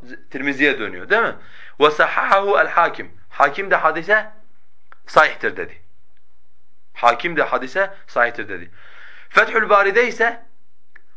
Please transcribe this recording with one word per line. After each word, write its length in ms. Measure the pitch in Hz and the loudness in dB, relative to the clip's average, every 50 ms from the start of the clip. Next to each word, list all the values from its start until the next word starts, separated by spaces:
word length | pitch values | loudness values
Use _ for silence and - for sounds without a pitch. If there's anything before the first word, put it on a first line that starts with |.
| - | -12
Z-, 260 | 120 127 - - - | -12 -12 -12 -10 -8
Tirmizi'ye 480 | - 135 135 143 135 127 147 143 131 - | -6 -2 -2 -2 2 4 4 4 4 2
dönüyor, 320 | 107 98 92 87 95 117 | -2 -4 -6 -6 -2 2
değil 120 | 190 226 226 | 2 2 2
mi? 120 | 160 104 - - - - - - - - - | 2 -2 -4 -10 -12 -12 -12 -12 -12 2 4
"Ve 100 | 139 156 | 4 6
sahahahu 680 | 151 - 170 147 - - - - 196 196 202 202 202 160 | 6 4 2 2 2 0 2 4 4 4 6 4 4 4
el-Hakim." 540 | 160 160 - - - - - - - - - - - - | 4 4 4 4 4 4 2 -4 -8 -10 -12 -12 -12 -6
Hakim 400 | - - 139 147 - 196 196 190 | 2 2 2 2 2 0 0 2
de 60 | 180 | 2
hadise 540 | 160 160 156 151 165 165 190 208 214 208 - - - - - - - - - - - - - - - - | 4 4 2 0 0 0 2 2 2 2 -2 -8 -12 -12 -12 -12 -12 -12 -12 -12 -12 -12 -12 -12 -12 -10
sahihtir 500 | - - 160 156 139 - - - 110 98 | 2 6 6 6 6 4 0 -4 -4 -4
dedi. 260 | 92 85 76 - - - - - - - - - - - - - - - - - - - - - - - - - | -4 -6 -8 -8 -10 -10 -12 -12 -12 -12 -12 -10 -10 -10 -10 -10 -10 -12 -12 -12 -12 -12 -12 -10 -10 -10 -10 -4
Hakim 420 | - - 120 117 123 - 175 170 | 2 4 4 4 4 0 -2 0
de 60 | 151 135 | 0 0
hadise 520 | 120 - 123 127 127 - 190 196 190 - - - | 0 0 -2 -4 -2 -2 0 -2 -2 -4 -8 -12
sahihtir 420 | - - 131 120 120 - - 107 101 | -4 0 2 2 2 0 -4 -6 -6
dedi. 220 | 98 87 85 87 - - - - - - - - - - - - | -8 -8 -8 -10 -12 -12 -12 -12 -12 -12 -12 -12 -12 -12 -12 2
Fethül 400 | - - 220 220 233 226 214 185 | 4 4 4 6 2 0 4 4
Bari'de 380 | 208 202 202 196 196 233 247 | 4 6 6 4 4 4 2
ise 400 | 233 190 - 226 233 - - - - - - - - - - - - - - - - - | 2 2 0 0 0 0 -4 -8 -12 -12 -12 -12 -12 -12 -12 -12 -12 -12 -12 -12 -12 -10